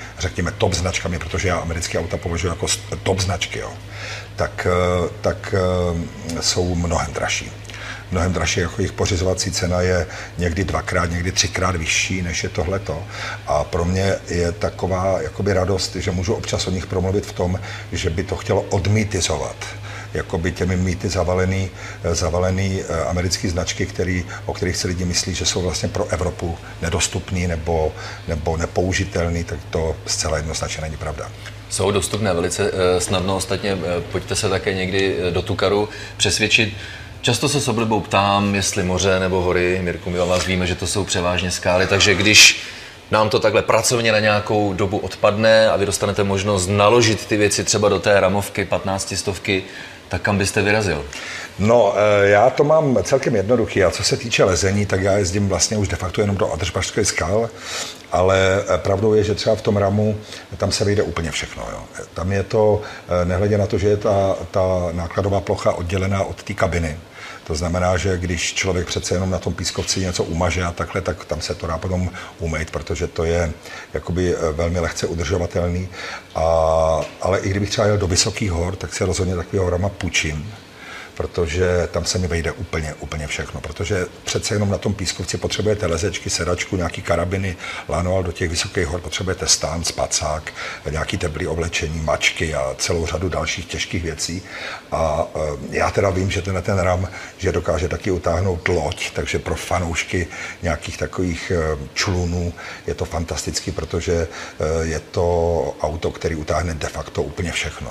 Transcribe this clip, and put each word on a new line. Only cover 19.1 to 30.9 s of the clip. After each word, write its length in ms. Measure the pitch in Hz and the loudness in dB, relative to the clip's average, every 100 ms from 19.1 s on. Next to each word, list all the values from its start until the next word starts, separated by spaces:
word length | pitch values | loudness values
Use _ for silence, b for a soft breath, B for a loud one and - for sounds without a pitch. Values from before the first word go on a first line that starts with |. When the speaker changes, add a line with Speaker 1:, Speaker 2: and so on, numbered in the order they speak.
| 92 - 76 64 - - - B B B | 0 0 -2 -4 -8 -12 -12 B B B
Speaker 1:
jakoby 380 | 78 - 87 87 | -6 -2 -2 -2
těmi 240 | - 92 90 | 0 0 2
mýty 320 | 92 87 101 | 0 -2 -2
zavalený, 600 | 95 87 92 92 95 98 B B B | 0 2 2 2 0 -2 B B B
eh, 100 | 85 | -2
zavalený, 680 | 82 85 87 92 95 98 95 | 0 0 2 2 2 0 -2
eh, 220 | - 82 | -2 -2
americký 440 | 69 90 90 - 104 | 0 0 0 -2 -2
značky, 380 | 87 85 - 92 | -2 -2 -4 -4
který, 380 | - 90 90 - B - | -2 -2 -2 -4 B -8
o 60 | |
kterých 240 | - 90 85 | -4 -2 -2
si 120 | 92 | -2
lidi 160 | 87 | -2
myslí, 300 | 90 87 95 | -2 -2 -2
že 120 | 87 90 | -2 -2
jsou 160 | 98 | 0
vlastně 260 | 90 80 107 | -2 -2 -2
pro 180 | - 95 | -2 -2
Evropu 500 | 82 85 - 87 85 B - | 0 -2 -2 -6 -6 B -8
nedostupný 640 | 85 82 - 92 - 92 90 | -2 -2 -2 -4 -4 -2 0
nebo, 460 | 82 85 80 76 B B B - | -2 0 0 0 B B B -4
nebo 280 | 80 82 80 | -2 0 0
nepoužitelný, 880 | 85 - 92 92 90 90 85 85 | 0 0 0 0 0 0 0 -2
tak 140 | 85 71 - | -4 -8 -4
to 260 | 85 80 78 - | -2 -2 -4 -4
zcela 300 | - 78 78 | -4 -2 -2
jednoznačně 460 | 78 76 76 - | -2 -4 -6 -6
není 140 | 78 | -8